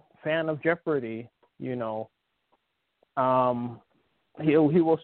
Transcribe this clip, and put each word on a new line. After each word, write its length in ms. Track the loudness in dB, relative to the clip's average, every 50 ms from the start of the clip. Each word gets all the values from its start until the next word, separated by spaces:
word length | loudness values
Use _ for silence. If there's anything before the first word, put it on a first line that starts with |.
| _ _ _ _ -6
fan 240 | -4 -4 -2 -2 -4
of 140 | -6 -2
Jeopardy, 680 | -2 -2 -2 -2 -2 -4 -4 -4 -4 -6 -10 -10 -12 -16 _ _ _ _ _ -14
you 180 | -10 -8 -6
know, 360 | -6 -6 -6 -6 -8 -10 _ _ _ _ _ _ _ _ _ _ _ _ _ _ _ _ _ _ _ _ _ -4 -2
um, 640 | 0 2 4 4 2 2 0 -2 -4 -6 -8 -12 _ _ _ _ _ _ _ _ _ _ _ -4
he, 120 | 0 2
he 280 | 4 4 4 4 4 4
will 200 | 4 4 2 0